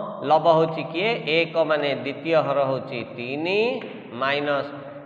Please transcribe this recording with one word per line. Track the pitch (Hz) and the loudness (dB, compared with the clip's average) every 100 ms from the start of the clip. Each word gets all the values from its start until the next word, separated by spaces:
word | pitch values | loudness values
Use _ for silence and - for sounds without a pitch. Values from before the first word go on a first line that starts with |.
| - - | -6 -6
ଲବ | 131 156 165 | 2 4 6
ହେଉଛି | 160 160 160 | 6 4 0
କିଏ? | 147 160 214 233 147 | -6 -2 0 -2 0
ଏକ | 165 165 165 | 2 2 2
ମାନେ | 156 151 143 | 2 2 2
ଦ୍ୱିତୀୟ | 131 135 139 160 160 139 | -2 -4 -6 2 2 4
ହର | 139 | 2
ହେଉଛି | 135 127 - 120 110 117 | 2 0 -4 -8 -8 -8
ତିନି | 120 143 170 202 233 262 - - - | -6 -4 0 2 2 -2 -8 -12 -12
ମାଇନସ୍ | 117 135 143 147 143 - 147 - - | -4 0 0 0 0 -2 -8 -12 -14